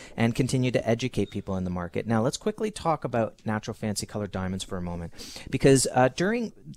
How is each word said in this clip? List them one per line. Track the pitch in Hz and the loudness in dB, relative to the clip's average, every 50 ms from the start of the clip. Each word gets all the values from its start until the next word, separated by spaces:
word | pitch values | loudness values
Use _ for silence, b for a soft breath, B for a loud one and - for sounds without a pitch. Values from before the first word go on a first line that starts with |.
| B B B | B B B
and | - 113 117 117 | 0 0 2 2
continue | - 135 123 - 131 127 127 117 | 2 0 2 2 2 2 2 2
to | - - - | 2 2 2
educate | 113 117 127 123 - - 101 - | 0 0 0 -2 -2 -2 -2 -2
people | - 104 - - 98 | -2 -6 -6 -4 -4
in | 92 92 | -2 -2
the | 90 | -2
market. | 90 90 87 87 - 110 - 107 | -2 -4 -4 -4 -4 -4 -2 0
Now, | 113 110 110 | 2 2 2
let's | 135 - | 2 0
quickly | - - 214 214 - 226 214 - | -2 -4 -4 -4 -2 -4 -6 -4
talk | - - 165 156 147 - | -4 -2 -2 0 0 -2
about | 135 120 120 113 104 - - - | -2 0 0 0 0 -2 -6 -6
natural | - 107 107 - - 107 | -4 -4 -4 -4 -6 -8
fancy | - - 107 101 - - | -6 -4 -4 -4 -4 -4
colored | - - 107 104 98 - | -6 -4 -6 -4 -4 -4
diamonds | 98 92 92 92 95 - | -4 -4 -2 -4 -4 -6
for | - 98 92 | -6 -6 -6
a | 87 | -6
moment, | 87 87 85 85 82 B B B B B B B B | -6 -6 -6 -8 -10 B B B B B B B B
because, | - 135 - 139 139 131 - - - | 0 4 6 8 8 8 6 4 4
uh, | 127 127 131 | 4 4 4
during | - - 170 190 226 247 233 208 - - - 151 143 | 4 2 0 0 0 -2 -2 -6 -8 -12 -18 -18 -18